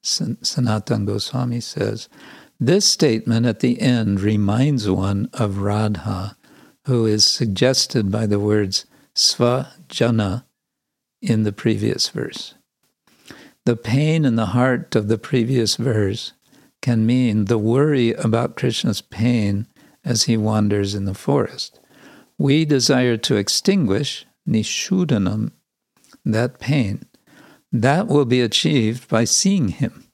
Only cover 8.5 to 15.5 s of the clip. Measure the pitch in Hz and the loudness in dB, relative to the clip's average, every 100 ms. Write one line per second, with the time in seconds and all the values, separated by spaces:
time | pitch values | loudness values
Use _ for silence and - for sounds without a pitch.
8.5 | 104 98 98 - _ _ - - - 120 | 0 0 -4 -8 _ _ -2 -2 2 2
9.5 | 127 143 - - - 117 113 104 101 - | 0 -4 -14 -16 -2 0 2 0 -4 -8
10.5 | _ _ _ _ _ _ _ 220 110 107 | _ _ _ _ _ _ _ -2 0 0
11.5 | 101 - 104 110 - - - - - - | -2 -2 0 -2 -2 -4 -6 -8 -10 -16
12.5 | - _ _ _ _ _ _ - - - | -20 _ _ _ _ _ _ -20 -20 -20
13.5 | _ - 117 - 123 151 160 147 113 107 | _ -2 -2 0 0 2 2 2 0 0
14.5 | 113 127 123 - - 104 110 - 135 113 | 2 2 0 -2 -2 0 -4 -2 -2 0